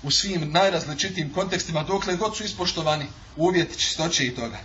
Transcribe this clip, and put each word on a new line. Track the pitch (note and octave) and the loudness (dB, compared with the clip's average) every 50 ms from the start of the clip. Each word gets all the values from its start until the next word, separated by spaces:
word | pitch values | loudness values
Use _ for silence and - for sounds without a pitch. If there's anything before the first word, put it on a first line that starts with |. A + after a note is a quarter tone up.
| - | 0
u | D3 | 2
svim | C#3+ - - G3 F#3 E3+ D3+ D3 | 0 2 2 0 0 -2 -2 2
najrazličitim | D3+ F3 G3 G3 F#3 D#3+ C3+ C#3+ D3 - - F#3+ F#3 F3+ D3+ C#3 - | 4 4 4 6 4 2 -2 -4 -2 -2 -2 -2 -2 -4 -4 -2 -2
kontekstima, | F#3 G3 F#3+ F3+ E3+ - - D#3+ D3+ D3+ | -2 0 0 -2 -2 -2 -2 -2 -2 0
dokle | E3 G3 F#3+ - F#3+ F3+ | 0 0 0 2 0 0
god | E3+ A3 G#3+ G#3 | 0 0 -2 -2
su | - G#3+ | -4 -6
ispoštovani | G3+ - - F3 F#3 - E3+ D#3 D#3 D3+ D3 C#3+ - - - - - - | -6 -4 -2 -2 -2 -2 0 2 2 2 2 -2 -8 -10 -16 -18 -14 -2
uvjeti | D3+ E3 F3+ F#3 F3 D#3 - - - | 2 2 4 6 4 2 2 -2 -2
čistoće | - - - - D#3 F3 - - C#3 | -2 -2 0 0 0 0 2 2 0
i | A#2+ B2 | 0 -2
toga. | - A#2+ A2+ G2+ - | -4 -6 -6 -8 -10